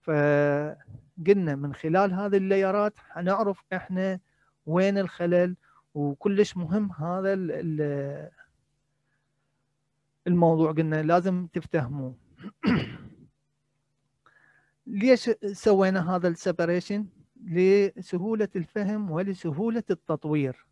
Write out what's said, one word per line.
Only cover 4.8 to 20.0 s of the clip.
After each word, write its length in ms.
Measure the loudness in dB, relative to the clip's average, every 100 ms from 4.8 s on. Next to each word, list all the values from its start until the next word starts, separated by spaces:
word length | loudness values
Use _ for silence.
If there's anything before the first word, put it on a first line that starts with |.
| 2 2
الخلل، 580 | -2 -2 2 2 2 -2 _ _ _
وكلش 640 | -4 -4 -2 -2 2 2 0
مهم 360 | -2 -2 -2
هذا 400 | -4 -4 -2 -2
ال-، 200 | -2 -2
ال-، 800 | -4 -4 -2 -2 -2 -6 -8 -14 _ -20 _ _ _ _ _ _ _ _ _ _ _ _ _ _ _ _ _ 0
الموضوع، 460 | 4 4 4 2
قلنا 300 | 2 -2 0
لازم 440 | 2 2 2 -2 -4
تفتهموه. 640 | -8 -4 -4 -4 -6 -10 -12 _ _ -20 _
<clears throat> 440 | 0 0 -2 -10 -18 -20 -20 _ _ _ _ _ _ _ _ _ _ _ _ _ _ _ -10
ليش 440 | -2 4 4 4 -2 -4
سوينا 640 | -2 4 4 4 2 0 0
هذا 120 | 0
السيبريشن؟ 800 | -2 -4 -2 0 0 -2 -6 -6 _ _ _ -6
لسهولة 1000 | 2 6 6 4 -2 -8 -6 -4 -2 -2 -4
الفهم 540 | -6 -4 -4 -4 -4
ولسهولة 720 | -4 -4 -4 -6 -2 -2 -2 -2
التطوير. 760 | -6